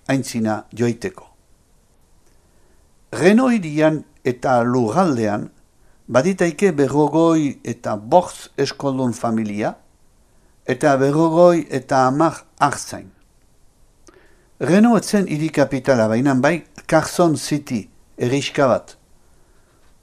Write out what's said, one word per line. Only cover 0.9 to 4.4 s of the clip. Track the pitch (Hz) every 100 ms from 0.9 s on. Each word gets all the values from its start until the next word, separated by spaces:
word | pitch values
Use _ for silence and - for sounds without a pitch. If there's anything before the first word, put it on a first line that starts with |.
| 113 95 - - _ _ _ _ _ _ _ _ _ _ _ _ _ _ _ _ _ -
Reno | 110 170 220 262
hirian | 233 165 147 156 151 - _
eta | 131 123